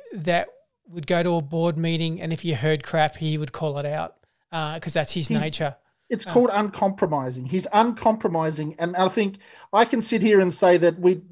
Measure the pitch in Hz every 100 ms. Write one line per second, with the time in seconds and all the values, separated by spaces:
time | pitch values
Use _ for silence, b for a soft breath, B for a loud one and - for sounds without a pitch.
0 | 554 202 160 170 - - _ _ _ 170
1 | 143 175 170 170 143 165 170 160 165 165
2 | 165 160 165 165 170 135 151 151 - 165
3 | 151 - 156 151 151 - 156 143 147 151
4 | 165 _ _ _ _ 165 151 160 160 160
5 | 147 175 151 - 156 - 147 - _ _
6 | - 233 180 240 240 202 208 - 196 196
7 | 185 147 131 127 127 185 - 202 233 -
8 | 226 220 220 165 160 156 151 - 170 180
9 | 185 226 202 196 b b b 202 240 233
10 | 220 226 214 202 185 - 185 175 170 170
11 | 180 185 -